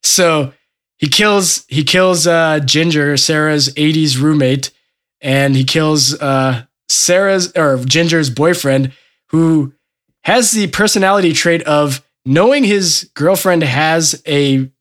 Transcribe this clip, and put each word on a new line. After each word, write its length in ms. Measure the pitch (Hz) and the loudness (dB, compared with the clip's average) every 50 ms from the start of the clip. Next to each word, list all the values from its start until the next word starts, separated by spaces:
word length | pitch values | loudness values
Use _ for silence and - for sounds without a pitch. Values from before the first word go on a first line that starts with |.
so 500 | - - - - 180 170 160 151 139 131 - _ _ _ _ _ _ _ _ _ | -2 0 0 2 2 0 0 -2 -4 -6 -10 _ _ _ _ _ _ _ _ _
he 80 | - 147 | -4 -2
kills, 560 | - - 208 214 208 202 190 170 - - - _ | 0 0 2 2 2 2 0 -2 -4 -4 -6 _
he 140 | 131 151 147 | -4 -4 -2
kills, 420 | - - 185 185 185 180 165 147 | 0 0 2 2 2 2 0 0
uh, 320 | 175 170 165 165 160 156 151 | 0 2 2 2 0 0 0
Ginger, 560 | 147 127 - 151 165 170 156 151 143 143 147 | 0 0 0 0 0 0 0 0 0 0 0
Sarah's 560 | 135 - - 160 151 151 156 151 147 139 135 135 | -2 0 0 0 0 0 0 0 0 -2 -4 -2
eighties 420 | 151 151 151 156 156 156 151 127 127 | -2 -2 0 0 0 0 0 0 0
roommate, 520 | 139 151 156 147 135 127 135 143 131 - _ _ _ _ _ _ _ _ _ _ | 0 0 2 2 2 0 0 -2 -4 -10 _ _ _ _ _ _ _ _ _ _
and 340 | - 139 135 139 139 139 135 | -6 -2 -2 0 0 2 2
he 60 | 131 131 | 0 0
kills, 560 | 127 - 160 156 156 156 147 131 135 147 - | 0 0 0 0 0 0 0 0 -2 -2 -4
uh, 440 | 151 139 135 135 131 131 127 117 120 _ _ _ _ _ | -4 -2 0 0 0 0 -2 -4 -8 _ _ _ _ _
Sarah's 640 | - - - - 180 185 196 196 190 190 180 175 - | -2 -2 0 2 2 2 2 2 0 -2 -2 -4 -2
or 220 | 180 160 143 135 127 123 | 0 0 2 0 0 -2
Ginger's 440 | 131 131 160 170 165 165 165 156 135 | -2 0 0 0 2 0 0 -2 -2
boyfriend, 640 | 117 123 147 - 175 175 - 139 135 135 135 131 - _ _ _ _ _ _ _ | -2 0 0 0 0 0 -2 0 0 0 0 -2 -6 _ _ _ _ _ _ _
who 440 | - 160 165 165 160 156 143 131 _ _ _ _ _ _ _ _ _ _ _ | 0 0 2 2 2 0 0 -4 _ _ _ _ _ _ _ _ _ _ _
has 260 | - 202 247 240 - | 0 2 2 2 0
the 160 | - 220 202 | 0 -2 -2
personality 680 | 165 - - 208 208 - 214 190 190 196 202 190 170 | -2 -2 -2 0 0 2 0 2 2 2 2 2 0
trait 300 | 156 - - 170 170 170 | 0 0 0 0 0 0
of 400 | - 156 147 147 147 143 131 131 _ _ _ _ _ | 0 0 0 0 0 -2 -4 -8 _ _ _ _ _
knowing 380 | 131 135 160 190 240 277 285 262 | 0 2 2 4 4 2 2 2
his 440 | 196 208 202 190 170 - - - _ _ | 2 0 0 0 0 -2 -4 -4 _ _
girlfriend 480 | - 147 170 196 185 - 196 175 170 | -2 0 0 0 0 0 0 0 2
has 580 | 156 139 123 139 156 160 160 165 160 151 - 139 _ | 0 0 0 0 0 0 0 0 0 -2 -4 -6 _
a 420 | - 147 143 143 139 135 135 131 131 _ _ | -4 -2 0 0 2 0 0 -2 -4 _ _